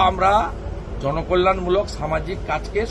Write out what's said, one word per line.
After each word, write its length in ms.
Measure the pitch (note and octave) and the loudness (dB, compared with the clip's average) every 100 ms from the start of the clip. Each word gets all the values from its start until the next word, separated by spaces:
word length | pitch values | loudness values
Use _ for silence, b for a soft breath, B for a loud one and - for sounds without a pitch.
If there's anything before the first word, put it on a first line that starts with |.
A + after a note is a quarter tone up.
| F#3 | 6
আমরা 240 | F#3 F#3+ G#3 A#3+ - - - - - | 4 4 4 2 -4 -8 -10 -8 -6
জনকল্যাণমূলক 840 | C3+ D#3 D#3+ F3+ F#3 F#3 F3+ F#3+ G#3 | -4 -4 0 4 4 2 2 0 0
সামাজিক 480 | - D3+ D#3+ D#3 F#3+ - | -4 -2 -2 -2 -6 -4
কাজকে 320 | D3+ - G3 A3+ | -4 -2 -2 -2